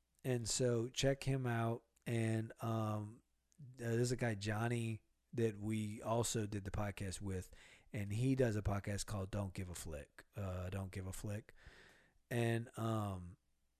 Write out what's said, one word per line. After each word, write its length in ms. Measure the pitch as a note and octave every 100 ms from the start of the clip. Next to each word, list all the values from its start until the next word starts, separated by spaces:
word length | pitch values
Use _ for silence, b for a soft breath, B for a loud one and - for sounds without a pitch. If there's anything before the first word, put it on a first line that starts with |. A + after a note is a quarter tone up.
| _ _
And 240 | C3+ B2 A2
so 440 | - B2 A#2 A#2
check 320 | - C3+ C3+
him 220 | C3+ C3+ B2
out. 340 | A#2 A2+ A#2 - _ -
And, 460 | A#2 A2+ A2+ A2+ -
um, 600 | A#2 A2+ G#2+ G#2+ G#2 A#2 _ _ _ - B2+ B2+
uh, 80 | A#2
there's 240 | A#2 B2
a 40 | A#2+
guy, 180 | A#2+
Johnny, 640 | G2+ G#2 G#2+ A#2 A#2+ A2+ A2 - _ _
that 260 | A#2+ A2+ G2+
we 440 | G#2+ A2 G#2+ G#2+
also 420 | A2 A#2 A#2 A#2 G#2
did 180 | G#2
the 60 | G2
podcast 520 | - G#2 - G2 -
with, 260 | G2 F#2 - B B B B
and 200 | A#2+ G2+
he 220 | A2 C3
does 220 | C3 B2 G#2+
a 60 |
podcast 440 | G2+ G2+ G#2+ G2+ -
called 240 | G#2 F#2+
Don't 240 | G2+ G2
Give 160 | F#2 F#2
a 40 |
Flick. 340 | E2+ E2+ D2 - - - -
Uh, 320 | F#2+ F2+ F#2
Don't 220 | G2 F#2+
Give 140 | G2 F#2+
a 60 |
Flick. 420 | - G#2+ G#2 - B B B B B B B _
And, 380 | A#2+ A#2 A#2 A#2 -
um, 600 | A2+ A2 G#2 F#2 F2+ - _ _ _